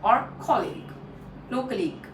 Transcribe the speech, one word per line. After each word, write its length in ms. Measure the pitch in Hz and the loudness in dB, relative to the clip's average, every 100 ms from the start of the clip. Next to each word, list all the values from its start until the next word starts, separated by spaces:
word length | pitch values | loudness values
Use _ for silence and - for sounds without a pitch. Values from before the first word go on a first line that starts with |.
or 260 | 202 247 - - | 6 6 4 -8
colleague. 520 | - 285 160 - - - - - - - - | 2 2 2 -4 -10 -12 -14 -14 -14 -14 -4
No 140 | 247 | -2
colleague. 440 | 254 220 165 - - | 0 0 0 -2 -12